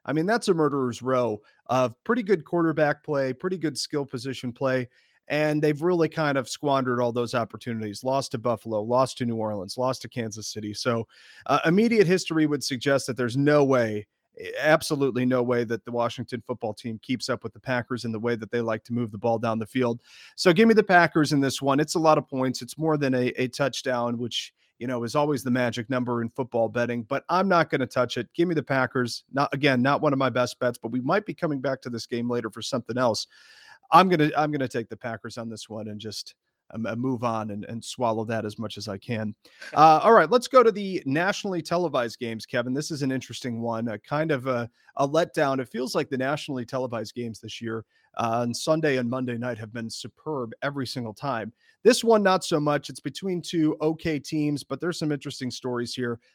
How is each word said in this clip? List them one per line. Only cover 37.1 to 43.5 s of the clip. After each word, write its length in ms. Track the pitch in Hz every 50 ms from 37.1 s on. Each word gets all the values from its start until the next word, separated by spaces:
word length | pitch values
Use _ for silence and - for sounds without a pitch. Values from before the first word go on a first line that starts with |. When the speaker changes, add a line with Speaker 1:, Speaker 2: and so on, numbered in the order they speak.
| 131 110 120
Speaker 1:
on 280 | 120 113 110 107 107
and, 120 | 104 104 101
and 180 | - 117 113 -
swallow 420 | - - - 127 117 110 110 110
that 180 | 110 117 113 104
as 140 | 107 104
much 200 | - 113 104 -
as 100 | 104 101
I 100 | 110 98
can. 380 | 101 - - 120 107 110 107 101 _
Speaker 2:
<laughs> 340 | - - _ - - - -
Speaker 1:
Uh, 260 | - 151 160 156 156 -
all 100 | 202 226
right, 160 | 214 160 147
let's 180 | - 254 240
go 160 | - - 262 240
to 80 | 226
the 320 | 196 208 202 190 185 - -
nationally 560 | 139 135 160 175 196 208 - - 202 185 170
televised 560 | 156 - 170 175 180 160 135 131 120 117 - -
games, 260 | 120 113 113 110 -
Kevin. 280 | - - 123 120 127 127
This 180 | 143 147 -
is 100 | 165 131
an 100 | 143 131
interesting 500 | 131 131 - - 120 - - 131